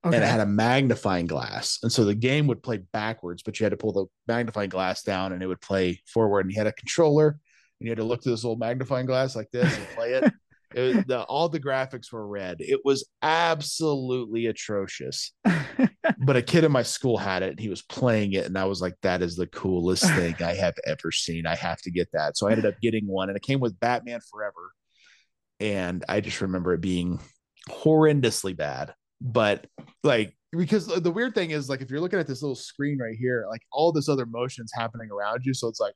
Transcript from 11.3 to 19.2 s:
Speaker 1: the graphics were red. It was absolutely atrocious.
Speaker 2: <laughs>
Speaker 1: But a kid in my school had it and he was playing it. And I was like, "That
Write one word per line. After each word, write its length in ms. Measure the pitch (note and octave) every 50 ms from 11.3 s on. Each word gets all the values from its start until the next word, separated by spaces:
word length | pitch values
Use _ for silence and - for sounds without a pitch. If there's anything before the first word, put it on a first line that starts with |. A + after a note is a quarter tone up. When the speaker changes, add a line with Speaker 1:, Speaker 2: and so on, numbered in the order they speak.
| B2+ C#3+ E3
Speaker 1:
the 120 | E3+ D3+ D#3
graphics 520 | C3 C#3+ C3+ C3 C3 C3 - A#2+ G#2+ -
were 160 | - A2+ G#2+
red. 300 | G2+ G2+ G2+ F#2+ F2+ F2+ E2+
It 220 | D#2 - C3+ C3+ -
was 240 | C#3 C3+ C3 - _ _ _
absolutely 1300 | - D#3 D#3+ E3 E3+ E3 E3 D3+ D3 - - - D#3+ D#3 D3 C3+ C3 B2+ B2+ B2+ A#2+ G#2+ A2 A2+ A#2
atrocious. 840 | A2+ G#2+ - - - G#2+ G2+ G2 F#2+ - - - C2 - - - - _
Speaker 2:
<laughs> 80 | _ _ G#3+ F3 D#3+ C#3 - - - C4 - - _ - D#4+ G#3+
Speaker 1:
But 180 | - C3 C3+ C#3
a 60 | B2
kid 220 | - - - F3 D#3+
in 60 | D#3
my 120 | C#3+ B2+ A2+
school 340 | - - - - C3 A2+
had 260 | G2+ F#2+ G2 F#2+ F2+ F#2
it 80 | F#2
and 80 | C#2+ F2+
he 100 | A2 G#2
was 120 | F2+ E2+
playing 520 | - _ - - C3 B2 A2+ G#2+ G#2 G2 F#2+
it. 120 | F#2+ -
And 120 | - F#2
I 80 | F#2+ F#2+
was 160 | F#2+ G2 F2+
like, 140 | F#2 F2+ F2+ _
"That 200 | - F#2+ F2+ F2+